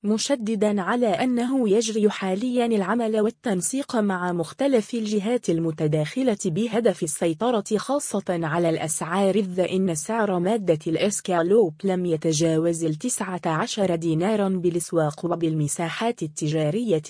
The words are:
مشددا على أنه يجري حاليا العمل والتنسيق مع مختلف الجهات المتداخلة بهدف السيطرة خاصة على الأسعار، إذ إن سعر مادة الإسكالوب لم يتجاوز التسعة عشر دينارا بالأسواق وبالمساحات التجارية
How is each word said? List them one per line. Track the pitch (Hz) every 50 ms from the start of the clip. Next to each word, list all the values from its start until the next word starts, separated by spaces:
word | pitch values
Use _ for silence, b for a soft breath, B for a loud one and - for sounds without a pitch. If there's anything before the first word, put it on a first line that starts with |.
| -
مشددا | 202 214 220 - - 277 269 220 208 226 202 202 214 208 202
على | 180 175 220 247 247 220
أنه | 185 - 247 254 247 240 233 247 269 269 247 214
يجري | 190 220 233 220 214 226 208 208
حاليا | 196 - - 190 185 196 226 254 247 247 233
العمل | 233 226 208 190 175 214 240 233 220 220 214
والتنسيق | 208 220 - _ _ - 196 185 175 - - 269 277 - -
مع | 233 214 202 190 180 180 180
مختلف | 175 175 165 160 - _ 269 285 269 233 208 - -
الجهات | 233 220 208 214 214 185 214 247 247 - -
المتداخلة | 175 165 165 165 160 156 160 156 151 156 151 151 - 254 269 254 214 202 -
بهدف | 196 156 165 220 240 214 214 233 233 185 - -
السيطرة | 156 - - 190 170 165 156 214 247 247 214 196 - 220 196
خاصة | - - 269 285 - - - 202 196 -
على | 185 170 165 156 147 175 175 165
الأسعار، | 160 - - 160 156 - - 156 170 190 202 196 185
إذ | 202 214 185 180 185
إن | 180 - - 190 190 190 165
سعر | 156 - - 220 233 214 202 190 180
مادة | 175 180 220 233 202 180 165 156 - 175
الإسكالوب | 160 - - 202 202 - - - 185 170 165 175 196 233 220 165 156 - -
لم | 196 185 180 180
يتجاوز | 175 165 156 - 170 160 151 170 165 160 156 160 170 170 160 165
التسعة | 160 156 151 - 247 - - 208 185 185 180 -
عشر | 180 160 156 202 240 - 220 202 185 170
دينارا | 165 165 170 160 156 170 196 220 208 202 190
بالأسواق | 190 185 170 180 165 175 170 - - 165 156 147 147 - -
وبالمساحات | 170 170 170 170 160 160 156 151 143 - - 175 165 156 - 226 233 240 - 175
التجارية | 156 151 - - 151 151 160 156 147 147 214 247 220 165 156 151 -